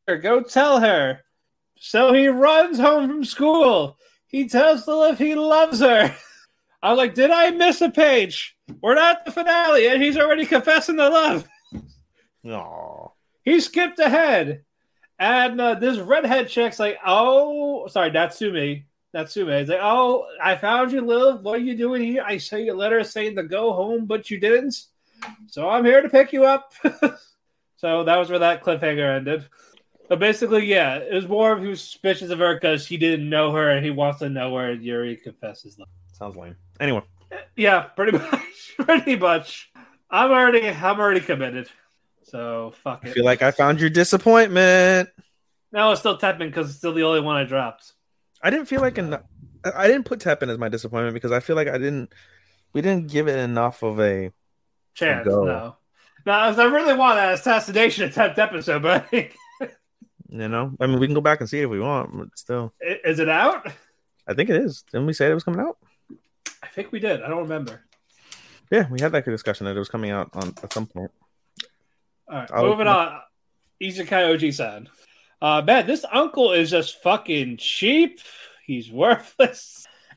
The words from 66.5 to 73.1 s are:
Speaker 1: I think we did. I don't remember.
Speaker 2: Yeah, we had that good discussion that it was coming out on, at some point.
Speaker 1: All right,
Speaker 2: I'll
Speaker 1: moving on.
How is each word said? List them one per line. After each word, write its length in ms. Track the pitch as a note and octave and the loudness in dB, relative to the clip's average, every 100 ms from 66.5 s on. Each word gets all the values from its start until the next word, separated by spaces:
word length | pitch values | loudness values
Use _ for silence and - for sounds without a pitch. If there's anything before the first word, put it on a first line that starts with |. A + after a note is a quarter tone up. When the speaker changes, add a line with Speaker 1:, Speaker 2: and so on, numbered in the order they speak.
| - | -18
Speaker 1:
I 40 | - | -16
think 260 | - G3+ | -14 -12
we 80 | A3 | -6
did. 220 | G#3 D#3+ | -4 -4
I 60 | B2+ | -6
don't 140 | E3 | -8
remember. 360 | D#3+ D#3 C#3 - _ _ _ _ _ - _ _ _ | -8 -10 -10 -16 _ _ _ _ _ -20 _ _ _
Speaker 2:
Yeah, 160 | A3 D#3 | 0 0
we 100 | B2+ | -2
had 120 | D3+ | -2
that 120 | D#3 | -2
good 60 | B2 | -2
discussion 340 | A2 - G2+ | -4 -6 -6
that 100 | G2 G2 | -6 -8
it 20 | |
was 100 | G2 | -8
coming 220 | A2+ G#2+ | -8 -6
out 180 | G2+ - | -6 -8
on, 200 | - F#2 - | -10 -12 -14
at 100 | G2 | -12
some 140 | - A2 | -10 -10
point. 240 | F2+ G2 _ _ _ _ - - _ _ _ _ _ - | -12 -16 _ _ _ _ -18 -18 _ _ _ _ _ -16
Speaker 1:
All 80 | D3 | -14
right, 100 | - | -6
Speaker 2:
I'll 140 | - G3 | 0 0
Speaker 1:
moving 200 | G#3+ G#3+ | 2 2
on. 320 | F#3+ E3 | 2 0